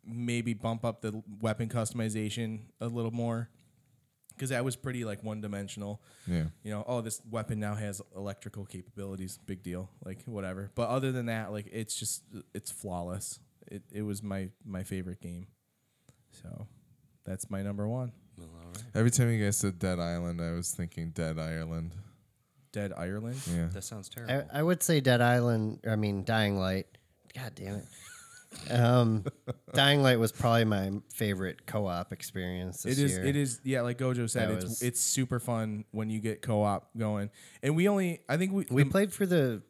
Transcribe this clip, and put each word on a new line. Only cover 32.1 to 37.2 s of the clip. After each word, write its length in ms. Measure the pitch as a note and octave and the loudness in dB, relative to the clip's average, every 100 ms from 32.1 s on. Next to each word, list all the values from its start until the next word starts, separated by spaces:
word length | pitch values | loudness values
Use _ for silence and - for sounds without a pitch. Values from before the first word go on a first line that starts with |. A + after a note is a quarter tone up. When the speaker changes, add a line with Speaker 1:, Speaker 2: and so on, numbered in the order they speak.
Speaker 4:
experience 720 | F2+ - F#2+ F2+ F2+ F#2 F2+ | -8 -8 -4 -4 -4 -6 -6
this 160 | - C3+ | -2 2
Speaker 1:
It 40 | C#3+ | 2
is, 60 | |
Speaker 4:
year. 120 | F#2 F#2+ | 2 2
Speaker 1:
it 100 | C#3+ | 2
is, 240 | C#3 A#2 | 0 -2
yeah, 180 | C3 C3 | -2 0
like 160 | A#2+ A#2+ | 0 0
Gojo 320 | C3 B2 A2+ | 0 0 0
said, 200 | B2 A2 | 0 0
Speaker 4:
That 60 | F2+ | 0
Speaker 1:
it's, 60 | F#2 | -4
Speaker 4:
was 160 | A2+ | -2
Speaker 1:
it's 180 | A#2+ A#2+ | -2 0
super 380 | - - B2+ B2 | 0 0 0 0
fun 460 | - A2+ A2 G#2+ G#2+ | 0 0 0 -4 -4
when 200 | A2 A2 | -4 -2
you 80 | A2 | 0
get 220 | A2 G#2+ | -2 -2
co-op 520 | - G#2+ G#2 G2 _ A2+ | 2 4 4 2 _ -4
going. 360 | G#2+ G#2+ | -2 0